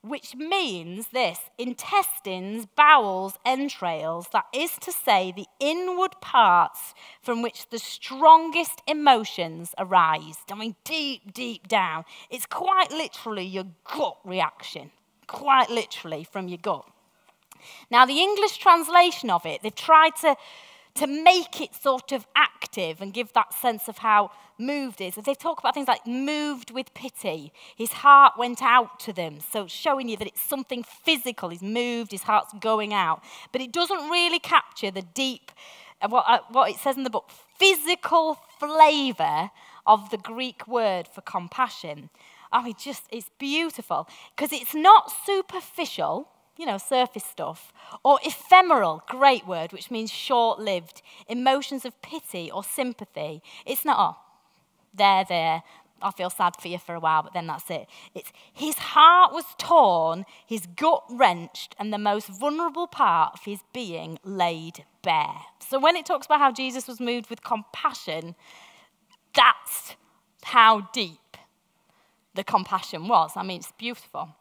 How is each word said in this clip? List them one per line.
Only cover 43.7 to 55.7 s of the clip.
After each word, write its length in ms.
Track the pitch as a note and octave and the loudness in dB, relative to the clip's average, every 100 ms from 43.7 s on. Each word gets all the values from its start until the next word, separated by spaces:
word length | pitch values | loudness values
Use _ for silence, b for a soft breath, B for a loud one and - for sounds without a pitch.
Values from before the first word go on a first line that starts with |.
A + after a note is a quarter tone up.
| - - D3+ D#3 B B - | -6 -6 -6 -6 B B -8
'Cause 160 | D4 | -6
it's 240 | D4 A#3+ D#4 | -6 -6 2
not 380 | E4+ G#4+ - - - | 8 8 6 -10 -4
superficial, 1040 | G4 F#4+ F#4 - - E4 - D3+ E3+ D4+ _ _ - | -4 -4 -10 -12 -8 -8 -4 -4 -4 -8 _ _ -12
you 80 | D#4+ | -8
know, 120 | G3 | -6
surface 460 | - C4 B3 G#3+ | -2 0 0 -4
stuff, 480 | - - C#3+ E3+ - B B B | -14 -10 -12 -12 -20 B B B
or 160 | C4+ C#4+ | 2 4
ephemeral, 800 | D4+ - - F#4 F#4 D4 F#3 D#3 - | 2 -10 6 8 8 4 2 -2 -10
great 400 | B3+ C#4 B3 F#3 | 2 4 4 -4
word, 240 | F3 E3 | -8 -8
which 180 | F#3+ - | -12 -10
means 220 | A#3 A3 | -8 -8
short-lived, 880 | - - C4 A3+ - G#3+ F#3 E3 - B B B | -10 -2 0 0 -2 -4 -6 -8 -20 B B B
emotions 580 | A#3+ B3+ C4+ C4+ C4+ B3 | -2 0 0 -4 -10 -12
of 160 | - | -16
pity 500 | - D#4+ - F#3 E3 | -16 -14 -12 -14 -10
or 140 | - G3 | -12 -10
sympathy. 760 | - B3+ A#3 - - D3+ D#3 B B - | -8 -8 -8 -16 -12 -12 -12 B B -10
It's 200 | C#4 D#4 | -6 -2
not, 120 | C4+ | 0
"Oh, 200 | F3 D#3 _ _ _ _ _ _ _ | 0 -2 _ _ _ _ _ _ _
there, 300 | F#3 G3 F#3+ | 0 2 2
there, 400 | F#3+ F3 D#3+ D#3+ b | 0 -2 -2 -2 b